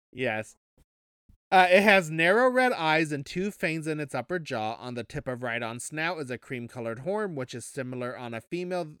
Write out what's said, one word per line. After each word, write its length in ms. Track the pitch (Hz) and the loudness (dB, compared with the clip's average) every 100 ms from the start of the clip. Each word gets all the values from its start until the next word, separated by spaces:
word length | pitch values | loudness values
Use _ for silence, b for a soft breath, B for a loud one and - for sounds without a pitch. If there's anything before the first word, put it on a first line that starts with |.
| _ | _
Yes. 440 | 123 127 110 107 - _ _ _ _ _ _ _ _ - | -6 -4 -2 -6 -14 _ _ _ _ _ _ _ _ 2
Uh, 160 | 190 180 | 4 8
it 120 | 185 | 8
has 280 | 208 196 160 | 8 6 4
narrow 380 | 160 170 214 254 | 2 4 6 4
red 240 | 254 254 | 4 4
eyes 380 | 190 160 156 160 | 2 2 2 2
and 160 | 143 143 | -2 -6
two 240 | 180 202 | -4 -4
fangs 360 | - 175 160 156 | -2 -2 -2 -4
in 140 | 151 | -4
its 140 | 147 | -4
upper 240 | 131 117 180 | -6 -4 -6
jaw. 380 | 143 120 107 107 | -4 -4 -4 -6
On 180 | 123 | -8
the 100 | 120 | -8
tip 220 | 110 147 131 | -8 -8 -6
of 140 | 123 | -6
Rhydon's 440 | 123 117 113 117 | -4 -4 -4 -6
snout 340 | - 151 165 165 | -8 -4 -4 -4
is 120 | 131 | -6
a 80 | 123 | -8
cream-colored 640 | - 127 120 127 113 113 | -8 -8 -8 -8 -6 -6
horn, 340 | 143 208 208 | -4 -2 -4
which 200 | 147 123 | -6 -8
is 100 | 120 | -10
similar 520 | - - 127 127 123 120 | -10 -8 -8 -6 -8 -8
on 160 | 120 | -10
a 80 | 113 | -10
female, 520 | - 175 180 180 160 147 | -8 -6 -4 -4 -6 -12